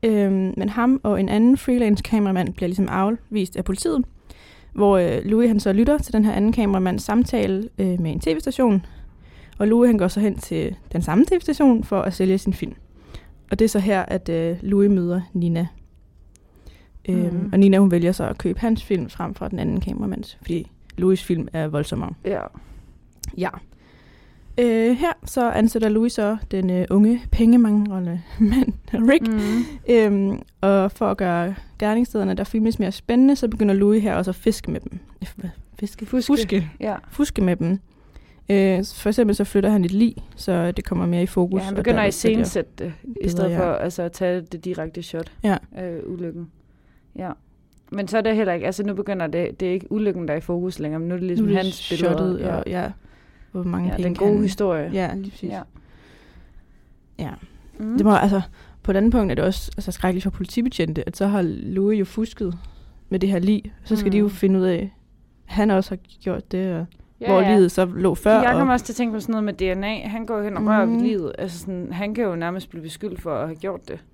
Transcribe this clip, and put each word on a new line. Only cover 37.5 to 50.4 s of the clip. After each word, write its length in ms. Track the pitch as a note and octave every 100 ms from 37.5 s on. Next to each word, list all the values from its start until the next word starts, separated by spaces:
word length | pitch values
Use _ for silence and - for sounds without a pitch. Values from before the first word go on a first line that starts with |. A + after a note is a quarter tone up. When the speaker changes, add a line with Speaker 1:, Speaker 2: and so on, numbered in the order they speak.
| F3+
Speaker 1:
dem. 240 | E3 F#3+ - _ - - - - -
Øh, 340 | G3 F#3+ F#3 G3+ -
for 140 | G3+
eksempel 260 | A3 A3+ G3+
så 80 |
flytter 260 | D3+ G3+ G3+
han 160 | G#3+ F3
et 60 |
lig, 240 | F#3+ A3+ - - -
så 360 | - F3 E3+
det 140 | F3+ -
kommer 200 | F3 F3
mere 180 | F3
i 20 | F#3
fokus, 340 | - F3+ F#3+
Speaker 2:
Ja, 60 | F#3+
han 80 |
Speaker 1:
og 100 | G3
Speaker 2:
begynder 120 | G#3 A3+
Speaker 1:
derved 100 | G#3
Speaker 2:
at 60 |
Speaker 1:
så 140 | G3 A3+
bliver 120 | A3
Speaker 2:
iscenesætte 300 | A3+ F#3 - -
det, 160 | - D#3
i 100 | C4+ A#3
Speaker 1:
bedre, 80 | F#3
Speaker 2:
stedet 200 | F3 F3
Speaker 1:
ja. 80 | E3+
Speaker 2:
for, 140 | F3
altså, 300 | - F3+ E3+
at 80 | E3+
tage 300 | - F#3 F3+
det 240 | D#3+ E3+ F3+
direkte 380 | E3+ D#3+ F3
shot 280 | E3+ E3 E3 -
Speaker 1:
Ja. 140 | G#3 F#3+ -
Speaker 2:
af 280 | - F#3 E3 -
ulykken. 420 | F3+ F3 E3+ E3 _ _ _ _ _ _ -
Ja. 140 | F#3 - _ _ _ _ _
Men 160 | G3+ F#3+
så 100 | A3
er 40 |
det 140 | A3 A3
heller 180 | G3+
ikke, 120 | E3+ A2+
altså, 180 | G3
nu 100 | G#3
begynder 340 | F#3+ G3+ F#3+ D#3+
det, 320 | E3+ F3 -
det 80 | F#3
er 40 |
ikke 180 | F3+ F#3
ulykken, 360 | G#3 G#3 F3+ D#3+
der 60 |
er 40 |
i 40 | D3+